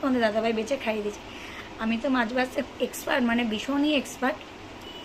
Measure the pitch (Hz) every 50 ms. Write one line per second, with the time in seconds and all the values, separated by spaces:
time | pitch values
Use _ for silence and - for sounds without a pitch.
0 | 294 269 254 247 226 214 208 220 220 233 226 220 214 - 277 262 - 226 220 214
1 | 208 208 202 - - - - - - - - - - - - - 220 220 233 226
2 | 285 277 254 254 233 220 254 254 254 254 - 294 247 - - - 247 - - -
3 | - - 294 277 240 233 233 240 240 220 214 208 - - 285 285 294 302 302 254
4 | - - - - 254 269 311 - - - - - - - - - - - - -